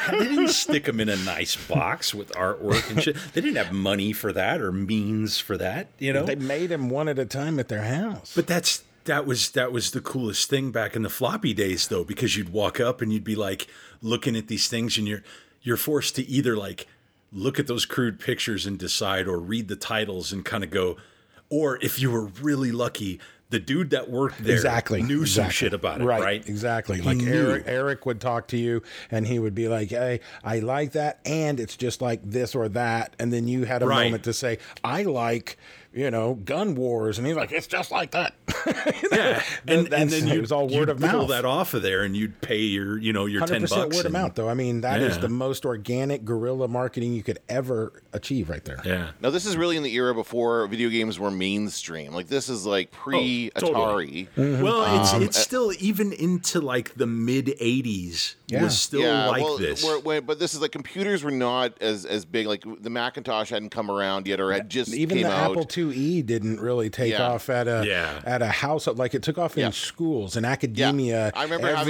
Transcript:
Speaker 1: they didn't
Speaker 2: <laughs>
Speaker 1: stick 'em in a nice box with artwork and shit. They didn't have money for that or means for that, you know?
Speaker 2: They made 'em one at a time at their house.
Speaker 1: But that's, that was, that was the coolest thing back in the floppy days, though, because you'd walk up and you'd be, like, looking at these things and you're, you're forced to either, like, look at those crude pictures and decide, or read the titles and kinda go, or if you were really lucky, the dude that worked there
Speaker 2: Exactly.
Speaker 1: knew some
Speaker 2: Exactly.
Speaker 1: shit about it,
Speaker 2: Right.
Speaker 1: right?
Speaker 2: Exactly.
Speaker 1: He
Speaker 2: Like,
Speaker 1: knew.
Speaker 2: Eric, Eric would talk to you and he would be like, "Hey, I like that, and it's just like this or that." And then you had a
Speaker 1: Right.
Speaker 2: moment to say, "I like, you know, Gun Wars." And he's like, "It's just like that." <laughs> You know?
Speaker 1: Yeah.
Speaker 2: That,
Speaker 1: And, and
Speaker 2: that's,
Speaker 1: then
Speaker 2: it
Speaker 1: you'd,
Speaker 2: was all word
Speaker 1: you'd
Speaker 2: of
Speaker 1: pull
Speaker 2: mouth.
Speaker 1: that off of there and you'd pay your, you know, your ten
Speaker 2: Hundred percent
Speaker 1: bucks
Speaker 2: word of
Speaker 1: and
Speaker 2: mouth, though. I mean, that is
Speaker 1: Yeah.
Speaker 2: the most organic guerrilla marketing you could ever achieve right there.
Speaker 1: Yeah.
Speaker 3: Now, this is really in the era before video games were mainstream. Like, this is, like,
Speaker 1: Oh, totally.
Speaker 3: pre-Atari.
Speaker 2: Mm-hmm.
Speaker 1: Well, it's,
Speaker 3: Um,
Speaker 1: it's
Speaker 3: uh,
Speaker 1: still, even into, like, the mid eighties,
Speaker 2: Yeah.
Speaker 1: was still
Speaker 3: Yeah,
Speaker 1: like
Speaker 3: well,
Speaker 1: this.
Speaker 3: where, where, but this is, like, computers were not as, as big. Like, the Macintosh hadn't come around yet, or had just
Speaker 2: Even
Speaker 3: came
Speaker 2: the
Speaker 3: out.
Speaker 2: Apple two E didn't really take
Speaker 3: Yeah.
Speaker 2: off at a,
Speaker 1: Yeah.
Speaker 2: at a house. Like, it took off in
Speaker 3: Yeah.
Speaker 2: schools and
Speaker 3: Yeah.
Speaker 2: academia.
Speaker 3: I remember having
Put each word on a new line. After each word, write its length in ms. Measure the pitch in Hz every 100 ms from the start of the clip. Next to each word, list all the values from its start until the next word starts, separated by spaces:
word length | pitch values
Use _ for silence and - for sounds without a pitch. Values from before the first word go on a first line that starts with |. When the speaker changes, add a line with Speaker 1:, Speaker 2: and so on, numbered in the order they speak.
| -
Speaker 1:
they 80 | 415
didn't 300 | 247 285 302
Speaker 2:
<laughs> 0 |
Speaker 1:
stick 380 | - - 147 -
'em 120 | 113
in 80 | 107
a 80 | 98
nice 400 | 92 80 87 -
box 580 | - 78 82 143 -
with 160 | 104 101
artwork 560 | 90 92 104 104 107 -
and 120 | 113
shit. 140 | 156 143 -
They 60 | 165
didn't 140 | 294 156
have 160 | 90
money 400 | 98 98 101 104
for 220 | 104 107
that 280 | 92 98 160
or 100 | 98
means 680 | 95 95 110 104 110 110 -
for 180 | - 92
that, 300 | 92 117 - -
you 140 | 135
know? 140 | 135 143
Speaker 2:
They 100 | 139
made 380 | 131 147 175
'em 160 | 160 123
one 180 | 135 156
at 100 | 135
a 80 | 120
time 320 | 135 151 147
at 100 | 117
their 140 | 104
house. 500 | 107 143 220 143 - 175
Speaker 1:
But 120 | 170
that's, 360 | 175 - - - _ -
that 200 | 151 139
was, 260 | 120 -
that 200 | 135 127
was 200 | 120 -
the 100 | 127
coolest 480 | - 131 113 98 -
thing 220 | 139 135
back 240 | 117 104 110
in 80 |
the 60 | 107
floppy 440 | - 127 220 117
days, 340 | 101 98 90 -
though, 160 | 92
because 320 | 82 - 120 95
you'd 140 | 87
walk 320 | 104 95 -
up 200 | 120 123
and 120 | 110
you'd 100 | 107
be, 120 | 98 107
like, 300 | 98 95 - - - -
looking 340 | 110 117 135 113
at 120 | 110
these 200 | 107 -
things 300 | 117 117 113
and 100 | 104
you're, 160 | 104 - - - _
you're 160 | 123 117
forced 380 | - 143 - -
to 120 | 127
either, 280 | 135 123 107
like, 320 | 98 90 - _ _ _ _
look 280 | 98 123 139
at 80 | 139
those 180 | 120 -
crude 340 | - 120 92
pictures 460 | - 120 - 98 98
and 120 | 95
decide, 480 | 90 - 101 95 95
or 100 | 87
read 280 | 87 113 101
the 80 | 98
titles 560 | - 110 104 92 80
and 120 | 98 -
kinda 220 | 110 92
go, 300 | 98 90 82 - _ _ - _
or 280 | 151 147 123
if 180 | 123 123
you 120 | 131
were 140 | 117 104
really 460 | 92 147 139 127
lucky, 480 | 117 117 - 101 87 - - _
the 80 | 123
dude 300 | - 147 151
that 200 | 139 120
worked 320 | 120 139 -
there 100 | 110 113
Speaker 2:
Exactly. 460 | 127 117 - 101
Speaker 1:
knew 240 | 120 147 147
some 200 | 98 92
Speaker 2:
Exactly. 80 |
Speaker 1:
shit 200 | - 107
about 280 | 95 90 -
it, 40 | 123
Speaker 2:
Right. 160 | 113
Speaker 1:
right? 260 | 95 107 110
Speaker 2:
Exactly. 500 | 104 120 113 - 92
Speaker 1:
He 40 |
Speaker 2:
Like, 160 | 135 127
Speaker 1:
knew. 320 | 120 127 127
Speaker 2:
Eric, 140 | 135 131
Eric 400 | 127 139 135 131
would 160 | 110
talk 260 | 127 117 -
to 80 | 120
you 260 | 117 117 - - -
and 160 | 113 110
he 140 | 120
would 160 | 110 101
be 120 | 113
like, 220 | 113 101
"Hey, 300 | 120 127 120 - -
I 160 | 101 113
like 320 | 113 139 143
that, 280 | 156 147 - -
and 340 | 156 151 135
it's 160 | 110 -
just 240 | 123 -
like 200 | 123 117
this 300 | 101 123 117
or 160 | 131 110
that." 460 | 107 117 113 113 -
And 160 | 120
then 140 | 120 117
you 160 | 127 120
had 160 | 123
a 60 | 127
Speaker 1:
Right. 160 | 135 113
Speaker 2:
moment 180 | 113 117
to 80 |
say, 260 | 110 123 113 - -
"I 180 | 117 156
like, 560 | 202 127 117 117 - - - - -
you 200 | 123 135
know, 240 | 113 113 123
Gun 400 | 95 151 208 131
Wars." 420 | 127 117 110 107
And 80 | 131
he's 100 | 160
like, 160 | -
"It's 140 | 160 -
just 240 | 180 -
like 220 | - 170
that." 240 | - - -
<laughs> 60 | - - -
You 80 | - 302 - 403
know? 60 | 220
Speaker 1:
Yeah. 160 | -
Speaker 2:
That, 120 | - - - -
Speaker 1:
And, 120 | 165
and 80 | 170
Speaker 2:
that's, 240 | 147 151 160
Speaker 1:
then 80 | 156
Speaker 2:
it 60 | 156
Speaker 1:
you'd, 60 |
Speaker 2:
was 100 | 110
all 120 | 143 135
word 40 |
Speaker 1:
you'd 160 | 143 151
Speaker 2:
of 100 | 127
Speaker 1:
pull 220 | 165 -
Speaker 2:
mouth. 80 | 135
Speaker 1:
that 160 | 123 127
off 280 | 151 180
of 80 | 127
there 220 | 95 95
and 120 | 101 101
you'd 260 | 107 -
pay 180 | - 107
your, 380 | 110 98 98 107
you 140 | 110
know, 120 | 104 104
your 140 | 104
ten 60 | 170 117
Speaker 2:
Hundred 60 |
percent 200 | 175 -
Speaker 1:
bucks 120 | 165 170
Speaker 2:
word 40 |
of 40 | 165
Speaker 1:
and 60 |
Speaker 2:
mouth, 220 | 180 180 -
though. 140 | 113
I 40 |
mean, 280 | 123 123 117
that 200 | 123 135
is 140 | 127 87
Speaker 1:
Yeah. 60 |
Speaker 2:
the 80 | 101
most 360 | 123 131 131 135
organic 600 | 113 104 123 139 143 107
guerrilla 420 | 117 120 131 123
marketing 460 | 123 127 127 117
you 100 | 120
could 160 | 110 - -
ever 460 | 127 131 113 110 - -
achieve 360 | 104 - 135 82
right 140 | 85 -
there. 140 | - 95
Speaker 1:
Yeah. 260 | 90 82 -
Speaker 3:
Now, 80 | 123
this 160 | 175 202
is 100 | 165
really 200 | 175 160
in 60 |
the 100 | 139 117
era 180 | 123
before 540 | 117 - 120 117 117 101
video 220 | 113 117
games 280 | 113 110 87
were 120 | 101
mainstream. 800 | 95 95 101 104 - - 80 71
Like, 140 | 85 87
this 220 | 139 127
is, 160 | 117 101
like, 240 | 98 90
Speaker 1:
Oh, 140 | - 135
totally. 420 | 131 127 120 117 -
Speaker 3:
pre-Atari. 720 | 165 117 110 104 71 78 92 -
Speaker 2:
Mm-hmm. 240 | 143 131
Speaker 1:
Well, 380 | 190 226 208 202
it's, 120 | 196
Speaker 3:
Um, 100 | 196
Speaker 1:
it's 140 | 196 214
Speaker 3:
uh, 40 |
Speaker 1:
still, 320 | 220 254 226 170
even 320 | 190 214 202
into, 480 | 165 170 180 - 175
like, 340 | 139 123 117 -
the 120 | 120
mid 480 | 117 117 135 135 -
eighties, 760 | 120 127 120 98 87 85 - - -
Speaker 2:
Yeah. 160 | 123
Speaker 1:
was 140 | 165 127
still 240 | - 139
Speaker 3:
Yeah, 260 | 123 113 107
Speaker 1:
like 140 | 127
Speaker 3:
well, 140 | 151 139
Speaker 1:
this. 260 | 80 69
Speaker 3:
where, 160 | 156 151
where, 220 | 151 151
but 180 | 135 151
this 140 | 165
is, 60 | 151
like, 100 | 147
computers 500 | 147 - 190 196 190
were 80 | 147
not 460 | 131 123 127 123 -
as, 240 | 110 104 85
as 200 | 107 82
big. 200 | 113 107
Like, 160 | 104 107 101
the 80 | 107
Macintosh 600 | 120 123 143 127 110 107
hadn't 200 | 110 107
come 200 | 113 104
around 380 | 101 98 98 95
yet, 120 | 95
or 100 | 95
had 180 | 98 104
just 240 | 127 110
Speaker 2:
Even 240 | 92 160 95
Speaker 3:
came 80 | -
Speaker 2:
the 40 |
Speaker 3:
out. 200 | 95 95
Speaker 2:
Apple 120 | 170 156
two 260 | 175 160
E 280 | 127 147 175
didn't 380 | 117 113 110 107
really 300 | 117 123 110
take 240 | 123 117
Speaker 3:
Yeah. 140 | 107 123
Speaker 2:
off 200 | 117 -
at 180 | 123 120
a, 180 | 113 104
Speaker 1:
Yeah. 320 | 90 80 73 120
Speaker 2:
at 160 | 123
a 60 | 113
house. 400 | - 139 151 -
Like, 260 | 113 127
it 80 | 131
took 160 | 160 165
off 180 | 165 156
in 40 | 120
Speaker 3:
Yeah. 40 |
Speaker 2:
schools 640 | - - - 165 131 95 113
and 80 | 117
Speaker 3:
Yeah. 60 |
Speaker 2:
academia. 800 | 135 131 113 135 139 123 113 107 -
Speaker 3:
I 80 |
remember 240 | 151 170 160
having 120 | 156 151